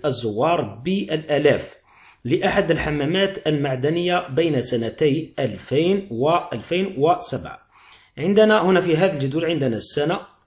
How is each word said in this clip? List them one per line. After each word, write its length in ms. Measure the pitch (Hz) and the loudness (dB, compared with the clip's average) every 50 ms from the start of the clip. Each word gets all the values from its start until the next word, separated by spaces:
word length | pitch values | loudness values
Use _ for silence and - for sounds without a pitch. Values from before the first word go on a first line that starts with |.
| - | -4
الزوار 560 | 147 131 - 117 110 104 107 131 160 175 160 | 0 0 2 0 0 0 0 0 0 0 0
بالآلاف 1120 | 143 101 101 110 123 170 190 196 - - 160 156 156 - 151 147 147 147 175 139 - - - - _ _ _ - - - - _ - | -2 -6 -10 -8 -6 -4 -2 -2 -2 -4 -6 -6 -4 -2 0 2 4 4 2 2 0 -6 -14 -20 _ _ _ -20 -20 -20 -20 _ -4
لأحد 460 | 120 143 185 - 180 - 202 190 160 | -2 -2 0 0 0 0 0 2 2
الحمامات 760 | 165 143 - 151 151 147 139 139 131 185 196 196 196 - - 160 | 0 0 -2 -2 -2 -2 -2 -2 0 0 0 0 -2 -4 -2 -2
المعدنية 800 | 151 143 139 139 131 123 127 147 160 170 175 180 180 180 - - | 0 0 0 -2 -2 -2 -2 0 0 0 0 0 0 -2 -2 -2
بين 340 | 131 147 170 165 147 127 | 0 0 0 2 2 2
سنتي 720 | 117 - 127 117 117 113 - - 160 151 135 160 147 - - - | 2 2 0 0 -2 -4 -2 0 2 2 2 0 -2 -6 -6 -4
ألفين 680 | 139 - - - - - 127 139 165 180 196 202 196 - | -4 -4 -4 -8 -8 -2 0 0 2 2 0 0 -2 -6
وألفين 840 | 117 113 127 151 165 175 - - - 113 - - 170 180 190 190 190 127 | -4 -2 0 2 2 0 0 -4 -8 -8 -6 -4 -2 -2 -2 -2 -2 0
وسبعة". 640 | 139 160 180 - - - - - - - - - _ _ _ _ - - - - - _ _ - | 2 2 2 2 0 -2 -4 -4 -6 -10 -14 -16 _ _ _ _ -20 -20 -20 -20 -20 _ _ -6
عندنا 440 | 143 185 202 208 220 214 214 214 | -2 2 4 6 6 6 6 4
هنا 200 | 165 185 190 175 | 4 4 4 4
في 160 | 170 170 160 156 | 4 2 2 2
هذا 160 | 185 196 170 | 2 2 0
الجدول 320 | 143 139 135 139 160 165 | 0 -2 -2 -2 -2 -2
عندنا 320 | 160 170 156 143 127 113 104 | -2 -2 0 0 0 0 0
السنة، 420 | - - - 147 147 156 180 202 - - _ _ _ | 0 0 2 2 0 0 -2 -4 -6 -10 _ _ _